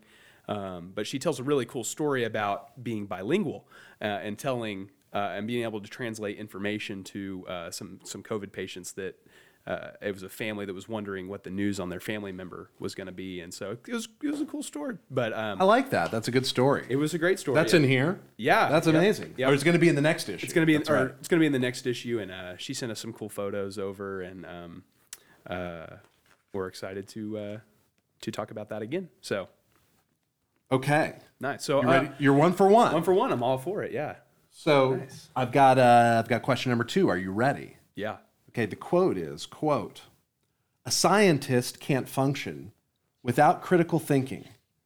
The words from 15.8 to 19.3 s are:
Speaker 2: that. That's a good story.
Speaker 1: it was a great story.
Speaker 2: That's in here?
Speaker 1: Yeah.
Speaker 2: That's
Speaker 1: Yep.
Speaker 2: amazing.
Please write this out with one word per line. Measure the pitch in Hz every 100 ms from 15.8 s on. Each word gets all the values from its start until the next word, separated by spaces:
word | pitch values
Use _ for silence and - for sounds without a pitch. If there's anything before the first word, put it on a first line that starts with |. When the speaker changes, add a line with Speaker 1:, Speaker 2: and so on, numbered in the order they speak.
| 269
Speaker 2:
that. | 98 82
That's | 113 113
a |
good | 127 127
story. | - 131 107 69
Speaker 1:
it | 135
was | 151
a | 170
great | 170 190
story. | - 135
Speaker 2:
That's | 160
in | 170
here? | 135 131 147 196 - -
Speaker 1:
Yeah. | 123 208 147
Speaker 2:
That's | 151 160
Speaker 1:
Yep. | 156
Speaker 2:
amazing. | 190 - 82